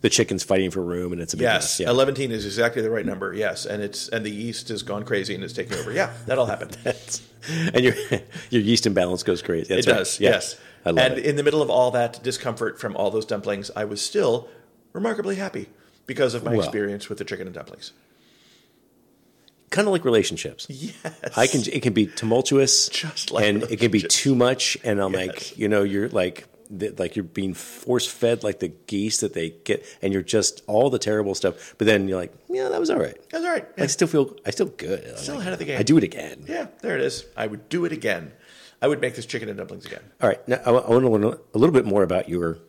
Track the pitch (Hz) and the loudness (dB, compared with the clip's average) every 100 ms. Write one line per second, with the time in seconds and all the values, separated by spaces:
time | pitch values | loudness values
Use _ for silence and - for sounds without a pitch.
0 | 113 - 110 95 - 95 95 92 87 87 | 2 2 2 0 0 2 2 -2 -4 -4
1 | 90 87 82 104 117 101 - - - 123 | -4 -6 -6 -2 2 2 0 -2 2 2
2 | 135 135 135 113 101 98 117 120 110 113 | 2 0 -4 -4 -6 0 0 2 -2 -2
3 | 101 98 95 92 104 85 - 104 101 - | -2 -4 -6 -4 -4 -4 -6 -6 -6 -8
4 | - 113 107 101 117 113 - 107 - 101 | -6 -4 -4 -6 -8 -8 -8 -8 -6 -8
5 | 110 107 98 92 98 - 95 92 76 127 | -2 -2 -2 -6 -8 -8 -6 -6 -6 -4
6 | 190 - - 127 120 101 - - - - | -4 -4 -4 0 0 0 -8 -8 -6 -6
7 | - - - - - 160 165 165 127 - | -6 -12 -12 -18 -6 -2 0 4 4 2
8 | - 104 - - - 123 104 117 113 95 | -2 -4 -4 -16 -2 0 4 4 4 2
9 | 90 90 - 87 - 82 - 90 - 113 | 2 0 0 -2 0 -2 0 0 4 2
10 | 92 - 101 104 - - - - - 85 | 2 2 4 4 0 -12 -18 -8 0 4
11 | 127 - - 143 147 151 139 113 127 123 | 4 2 0 0 2 2 2 4 4 4
12 | 120 - 127 117 127 110 113 - 110 101 | 0 -2 -6 -4 -4 -4 -4 -4 -8 -2
13 | 101 110 - 104 104 101 101 - 104 104 | 0 0 -2 -4 -2 -4 -4 -6 -6 -4
14 | - 208 165 120 120 - _ _ _ 165 | -4 0 2 2 -2 -20 _ _ _ -6
15 | 220 214 196 196 196 - 101 - _ _ | -4 -4 -4 -4 -6 -8 -14 -18 _ _
16 | - 131 131 117 113 117 85 107 101 101 | -12 0 0 0 0 0 0 -2 -4 -4
17 | - 104 98 95 92 87 - - - _ | -10 -10 -8 -8 -10 -12 -16 -16 -18 _
18 | _ _ _ _ _ _ _ _ _ _ | _ _ _ _ _ _ _ _ _ _
19 | _ _ _ _ _ _ _ - 208 185 | _ _ _ _ _ _ _ 0 2 2
20 | 143 113 95 80 - - - 135 180 - | 4 4 4 -2 -8 -10 -14 -12 -12 -10
21 | 165 - - - 131 143 104 - 127 110 | -12 -10 -6 2 4 4 0 0 2 2
22 | 104 - 113 113 131 139 131 - - - | 2 0 0 2 4 4 4 4 2 -2
23 | 160 - - - 104 101 113 113 117 104 | -6 -6 -4 2 2 2 0 0 4 2
24 | 85 - 139 131 123 131 - - 123 101 | 2 2 4 4 4 4 -2 -2 -2 0
25 | 95 95 92 - - - 107 104 101 98 | 0 0 -4 -6 -12 -4 2 2 2 0
26 | 104 107 90 - - _ - 98 104 - | -2 0 0 -2 -20 _ -18 -8 -8 -4
27 | 87 - 87 - 95 90 - - - 123 | -4 -4 -6 -4 -4 -6 -12 -14 0 0
28 | - - 117 117 107 95 - - - 101 | 0 0 0 2 -2 -4 -6 -8 -6 -4
29 | 107 104 104 - 82 - - 101 - - | -2 -2 -2 -4 -6 -8 -4 -4 -4 -6
30 | 98 98 87 110 98 - - 107 135 127 | -2 -2 2 2 0 -4 -2 2 4 2
31 | - 107 101 95 95 87 - - 107 107 | 0 0 0 0 -2 -2 -14 0 4 4
32 | 95 92 87 - _ 359 - - 330 320 | 4 -2 -6 -12 _ -4 -2 -2 0 0
33 | - - - 320 339 330 - - 143 - | -2 -6 -10 -6 -4 -4 -6 -4 -2 2
34 | 165 156 135 - - - 190 - 78 95 | 2 4 2 -2 -8 -2 -4 -4 -6 -6
35 | - - - 277 185 180 160 135 - 156 | -6 -12 -10 -6 -6 -6 -6 -2 4 6
36 | 117 - 76 - 147 330 247 - 220 180 | 4 -4 -12 -14 -10 -8 -8 -10 -6 -2
37 | 135 131 - - 110 104 - 170 170 160 | -2 -4 -12 -8 -6 -8 -6 -4 -2 -4
38 | 110 90 78 - - - - _ 131 143 | -2 -4 -6 -20 -20 -20 -20 _ 0 2
39 | 127 120 113 120 107 98 92 95 - - | -2 -4 -8 -8 -6 -10 -10 -12 -14 -16
40 | - _ 110 95 - 123 - 120 - 117 | -18 _ 2 2 0 -2 4 4 6 6
41 | 131 110 107 - - 107 143 143 110 101 | 6 4 4 0 -4 4 6 6 4 4
42 | 92 90 - 87 85 82 | 4 2 0 -2 -2 -4